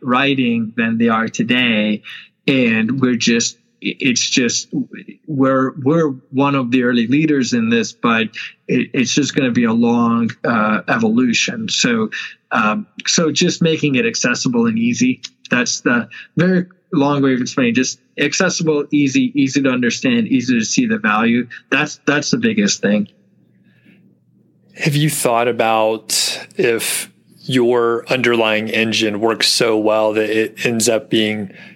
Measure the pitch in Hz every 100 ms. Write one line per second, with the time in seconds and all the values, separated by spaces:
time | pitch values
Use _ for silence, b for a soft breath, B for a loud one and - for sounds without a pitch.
0 | 135 127 139 135 123 117 110 117 113 113
1 | 117 113 110 - 113 127 123 107 107 107
2 | B B B _ - 131 120 110 110 131
3 | 127 117 120 117 - - _ _ - -
4 | 135 123 - 139 117 - - - - -
5 | - - - 139 131 131 131 143 131 165
6 | 156 131 - 131 139 139 120 127 123 120
7 | 113 143 156 143 117 123 113 117 107 -
8 | 117 110 110 B B - - 123 110 -
9 | 117 - 135 - 127 120 117 117 117 120
10 | 117 117 113 - 131 117 107 107 - 117
11 | 113 117 127 113 - 117 110 - 127 113
12 | 107 B B B _ 117 107 107 - -
13 | - - 160 135 180 - 165 160 147 127
14 | 113 110 123 120 131 120 117 113 120 120
15 | 127 127 - _ - 123 120 - 139 120
16 | - B B - 180 180 180 _ _ 147
17 | 143 143 135 127 123 - 120 117 127 -
18 | _ - 147 - 180 - 160 147 143 147
19 | 139 135 127 147 135 139 135 123 120 -
20 | 131 120 107 131 120 120 107 - 117 110
21 | 110 107 117 120 120 B - 139 151 -
22 | - 147 - 123 113 104 101 - 101 104
23 | - _ _ _ _ _ b b b b
24 | _ _ _ _ _ _ _ - 156 143
25 | 151 - 127 117 120 117 113 113 110 110
26 | - - - - - - 139 113 - -
27 | - _ _ - - 127 120 120 117 117
28 | - 131 120 117 110 107 110 113 113 101
29 | 110 104 113 107 - - 117 110 107 107
30 | 107 107 107 110 110 - 127 113 107 110
31 | - 117 107 107 98 B B